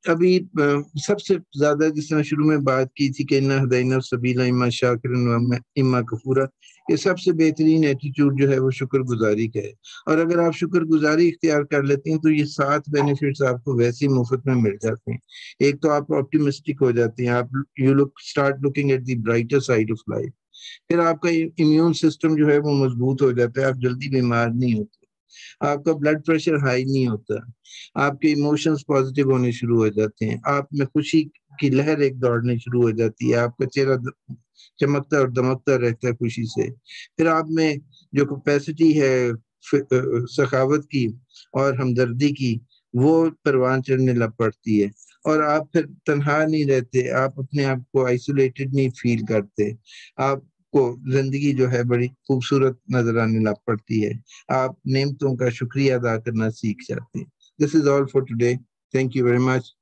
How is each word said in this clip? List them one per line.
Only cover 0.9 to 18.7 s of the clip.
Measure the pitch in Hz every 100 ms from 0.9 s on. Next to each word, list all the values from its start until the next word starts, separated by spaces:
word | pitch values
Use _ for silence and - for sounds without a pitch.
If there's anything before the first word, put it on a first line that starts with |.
| 147
सबसे | - 202 -
ज्यादा | 185 - 139 147 151 156
जिस | 151 147
तरह | 156
शुरू | 147 151 151
में | 151
बात | 135 131 131 -
की | 139
थी | 131
कि | 139 139
"इन्ना | 135 139
हदैना | 135 123 127 131
सबीला | 127 - 123 123
इम्मा | 127 123 123
शाकिरन | 113 123 117 127 123 120
व |
इम्मा, | 117 120 120 - -
इम्मा | 131 123
कफूरा", | 117 117 135 131 135 _ _ _ -
ये | -
सबसे | 196 185 185
बेहतरीन | 165 160 156 156 160
attitude | 151 135 147 135 143 135
जो | 139
है | 131
वो | 131
शुक्रगुजारी | 127 131 135 127 117 110 104 113
का | 113
है। | - - - - -
और | 156
अगर | 165 170
आप | 170
शुक्रगुजारी | 156 165 175 160 160 151 156 170
इख्तियार | 165 165 147
कर | 143 147
लेते | 139 139 160
हैं, | 156
तो | 156
ये | 151
सात | 147 - 139 147 147
benefits | 147 143 139 143 135
आपको | 135 123 143 123
वैसे | 120 120 143
ही |
मुफ्त | 131 117 127 131
में |
मिल | 127 110 101
जाते | 113 110 -
हैं। | 120 _ - - -
एक | 139 143
तो | 160
आप | 147 143
optimistic | 151 135 156 143 139 - 139
हो | 131
जाते | 117 117 113
हैं, | 123
आप, | 120 120 131 139 -
you | 131
look, | 139 139 - - -
start | 139 135
looking | 139